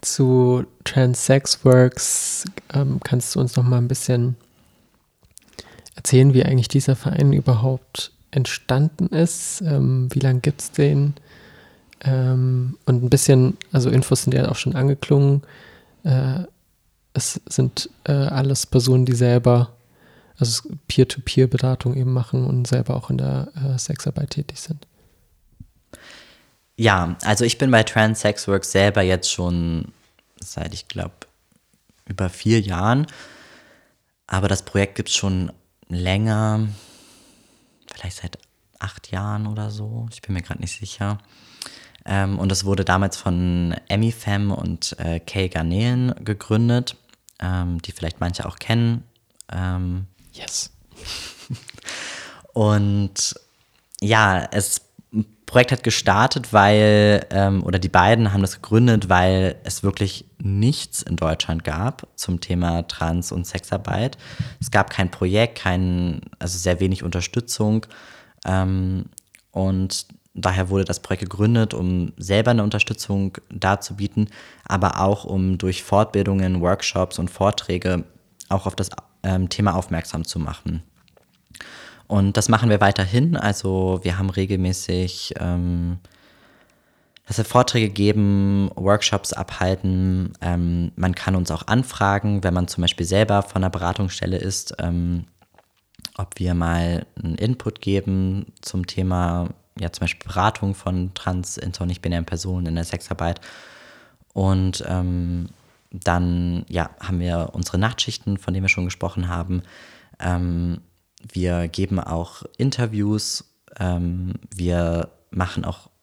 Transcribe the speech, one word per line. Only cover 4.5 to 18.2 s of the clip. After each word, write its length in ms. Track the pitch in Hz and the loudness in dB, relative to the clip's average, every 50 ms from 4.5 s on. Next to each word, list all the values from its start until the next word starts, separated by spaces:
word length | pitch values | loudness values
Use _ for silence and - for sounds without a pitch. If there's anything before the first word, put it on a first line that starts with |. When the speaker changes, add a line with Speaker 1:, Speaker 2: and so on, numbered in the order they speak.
| _ _ _ _ _ _ _ _ _ _ _ _ _ _ _ _ _ - _ _ _ - - - - - - - _ | _ _ _ _ _ _ _ _ _ _ _ _ _ _ _ _ _ -20 _ _ _ -20 -20 -20 -20 -20 -20 -20 _
Speaker 1:
erzählen, 380 | - - - - 127 131 139 131 | -8 -2 4 6 8 8 8 8
wie 120 | 127 - | 6 4
eigentlich 240 | - 131 127 117 - | 4 4 2 2 2
dieser 280 | - 139 - - 135 | 0 0 2 2 0
Verein 380 | - - 143 185 - 143 139 139 | 0 0 -2 2 4 4 4 4
überhaupt 800 | 143 - - 127 110 117 131 131 127 _ _ _ - - - _ _ _ _ | 4 4 2 2 2 2 0 -2 -2 _ _ _ -12 -12 -12 _ _ _ _
entstanden 760 | - 139 127 - - - _ _ 127 131 147 165 - - 180 175 | -2 -2 -2 -2 -4 -10 _ _ 2 2 2 0 0 -2 -4 -2
ist? 520 | - 156 165 175 - - - - - - 202 | 2 2 2 2 0 -4 -8 -8 -8 -4 -2
Ähm, 460 | 160 147 135 135 131 131 131 127 127 - | 0 0 2 2 2 2 0 0 0 -2
wie 80 | 135 | 0
lang 200 | 131 135 127 127 | 2 2 2 2
gibt's 300 | - 147 143 - - - | 0 0 -2 -2 -8 -8
den? 440 | - - 147 143 147 139 143 143 143 - _ - - - - - - - - - _ _ _ _ - _ | 0 2 2 4 4 2 2 0 -2 -4 _ -20 -20 -20 -20 -20 -20 -20 -20 -20 _ _ _ _ -20 _
Ähm, 800 | - 135 131 131 131 127 131 127 127 127 127 127 127 127 143 - _ | -2 0 2 2 2 2 2 2 2 2 0 0 -2 -4 -6 -6 _
und 160 | - 127 123 123 | 2 2 2 4
ein 80 | 123 | 4
bisschen, 480 | 143 135 - - 139 127 127 131 - - - _ - | 4 4 6 6 8 8 8 6 2 -2 -8 _ 0
also 180 | 147 120 131 | 2 2 4
Infos 320 | 117 127 131 - 139 - - | 4 4 4 4 2 2 2
sind 100 | 135 127 | 2 2
ja 160 | 131 131 - | 2 2 2
auch 80 | 127 | 0
schon 180 | - - 131 - | -2 -2 -2 0
angeklungen. 680 | 139 131 139 143 139 - - 151 139 139 139 139 143 - - - - - - - - _ _ _ _ _ | 2 2 2 0 0 2 2 4 6 6 6 4 2 0 -4 -20 -20 -20 -20 -20 -20 _ _ _ _ _
Äh, 400 | 170 131 131 135 131 131 170 180 - _ _ _ _ _ _ _ _ _ _ _ _ _ | 0 2 2 2 0 -2 -4 -6 -8 _ _ _ _ _ _ _ _ _ _ _ _ _
es 280 | - - - - - _ | -4 -4 -4 -8 -8 _
sind, 440 | - - - 131 127 - - - - _ _ _ | -6 0 0 0 0 0 -6 -8 -8 _ _ _
äh, 80 | - 147 | -2 0
alles 520 | 139 | 0